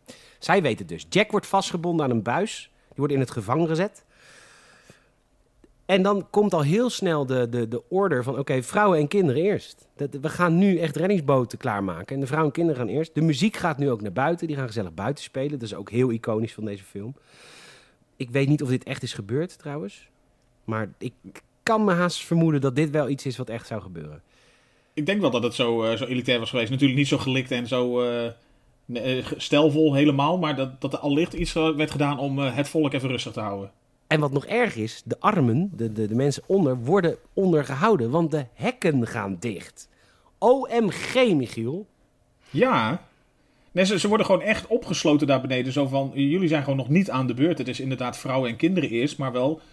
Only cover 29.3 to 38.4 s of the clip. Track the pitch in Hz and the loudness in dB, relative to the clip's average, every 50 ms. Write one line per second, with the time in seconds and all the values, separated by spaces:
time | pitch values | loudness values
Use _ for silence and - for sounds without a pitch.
29.3 | - - - - 151 143 156 156 139 156 160 151 139 139 147 151 135 139 139 156 | -8 -8 -2 2 4 6 6 6 6 4 4 4 4 4 4 4 4 4 2 2
30.3 | 175 185 170 151 143 131 135 127 131 - - 135 139 139 - 143 143 151 175 - | 2 0 0 -2 -2 -2 -4 -6 -6 -6 -6 -6 -4 -4 -2 0 0 2 0 0
31.3 | - - 175 - - 170 160 160 156 143 156 151 - 139 147 143 143 123 139 143 | -2 -4 -4 -2 0 0 0 2 2 0 -2 -2 0 0 0 0 0 0 -2 -2
32.3 | 135 139 139 131 117 139 143 - - 165 156 139 143 135 127 131 127 117 - 120 | -2 0 -2 0 0 -2 -2 0 0 0 2 2 0 -2 -2 -2 -2 -4 -4 -6
33.3 | 104 117 107 104 101 98 98 101 - _ _ _ _ _ _ - 156 156 147 139 | -6 -6 -6 -4 -6 -6 -8 -12 -14 _ _ _ _ _ _ 0 2 2 2 2
34.3 | 135 143 - - 202 240 247 196 - 113 107 113 - - - 117 120 - - 196 | 0 -2 -2 0 0 0 0 0 0 -4 -6 -6 -6 -10 -8 -8 -6 0 0 2
35.3 | 214 190 135 120 110 147 185 208 170 104 117 113 107 107 110 101 107 120 135 143 | 4 4 4 4 4 2 0 -2 -4 -4 -6 -4 -2 -2 -2 0 0 2 2 0
36.3 | 135 - - - 190 196 175 135 127 127 113 127 180 202 170 165 127 - - _ | 0 -2 -2 0 2 4 4 2 2 0 0 2 2 4 4 2 0 -4 -8 _
37.3 | _ - 196 185 165 151 139 - 135 131 180 226 220 156 117 113 135 170 170 151 | _ 0 2 4 4 4 2 0 -2 0 2 2 4 2 2 2 2 2 2 2
38.3 | 147 151 | 0 -2